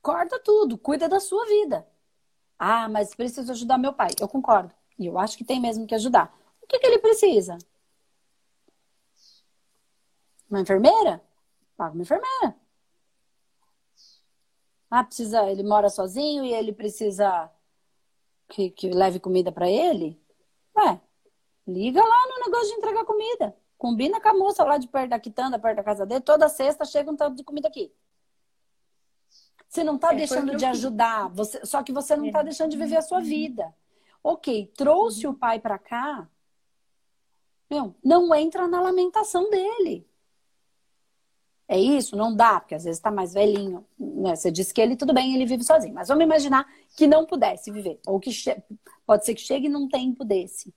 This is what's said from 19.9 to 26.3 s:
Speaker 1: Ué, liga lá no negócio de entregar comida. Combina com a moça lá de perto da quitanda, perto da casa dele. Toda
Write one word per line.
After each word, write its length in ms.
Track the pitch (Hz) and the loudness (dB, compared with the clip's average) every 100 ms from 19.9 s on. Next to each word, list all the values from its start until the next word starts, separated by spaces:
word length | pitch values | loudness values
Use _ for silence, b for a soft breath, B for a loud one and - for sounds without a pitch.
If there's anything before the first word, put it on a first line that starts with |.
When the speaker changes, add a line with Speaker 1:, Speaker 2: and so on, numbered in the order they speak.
| 233 160 165 _ _ _ _ _ 427 | 0 -4 -10 _ _ _ _ _ 2
Speaker 1:
Ué, 240 | 349 185 _ _ _ _ _ _ - | 2 0 _ _ _ _ _ _ -10
liga 360 | 185 226 277 | -4 0 4
lá 240 | 453 480 508 | 6 4 2
no 160 | 508 480 | -2 -4
negócio 220 | 480 415 | -2 -2
de 60 | 440 | -4
entregar 260 | 440 427 | -4 -4
comida. 520 | 440 427 440 480 208 - _ _ | -2 -4 -2 -4 -6 -6 _ _
Combina 420 | 247 226 277 440 | -4 -2 -2 0
com 80 | 427 | 2
a 60 | |
moça 300 | 392 381 403 | 2 0 2
lá 120 | 302 294 | 2 2
de 100 | 247 | 0
perto 220 | 277 254 | -4 -2
da 100 | 233 | -4
quitanda, 380 | 233 214 254 240 | -6 -6 -4 -2
perto 180 | 226 208 | -2 -2
da 80 | |
casa 200 | 208 202 | -4 -4
dele. 160 | 202 254 | -2 -2
Toda 280 | 254 | 4